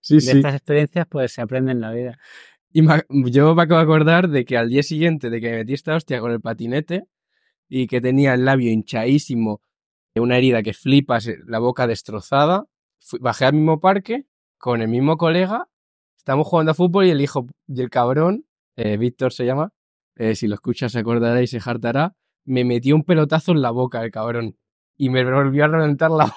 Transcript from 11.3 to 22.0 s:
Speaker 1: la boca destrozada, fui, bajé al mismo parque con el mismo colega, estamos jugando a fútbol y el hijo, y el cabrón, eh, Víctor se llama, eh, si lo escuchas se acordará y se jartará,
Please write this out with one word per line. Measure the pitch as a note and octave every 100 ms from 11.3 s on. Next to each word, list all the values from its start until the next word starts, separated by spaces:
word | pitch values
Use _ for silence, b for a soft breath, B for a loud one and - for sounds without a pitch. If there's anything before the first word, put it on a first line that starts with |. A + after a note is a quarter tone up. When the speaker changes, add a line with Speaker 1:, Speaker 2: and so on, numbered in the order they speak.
| G2+ E2
Speaker 1:
la | A2+
boca | A#2+ B2 B2
destrozada, | A2 - G#2 - C#3 D3+ F#3+ - _ _ _
fui, | - A#2+
bajé | B2 - C3
al |
mismo | D3+ D#3 D#3+
parque | F#3 G3 F#3+ B3 - _ _ _
con | B2 A#2+
el | A2
mismo | A#2+ C#3 D#3+
colega, | E3 E3+ F#3 A3+ F4+ _ _ _ _ _
estamos | - C3+ D3+
jugando | E3+ D#3
a | D#3
fútbol | F3+ F#3+ F#3
y |
el | D3
hijo, | C#3 C#3+ B2 - -
y | B2+
el | B2+
cabrón, | C3 A#2+ C3+ E3+ A3 - _ _ -
eh, | A2 G#2+
Víctor | B2 - B2+
se | - B2
llama, | C3+ F3 - _ _ _ -
eh, | A2 G#2+
si | A2
lo | G#2
escuchas | - A#2 A#2+
se | A#2+
acordará | A2 A#2 A#2 B2
y | B2
se | A#2+
jartará, | B2 A#2+ A#2 C3+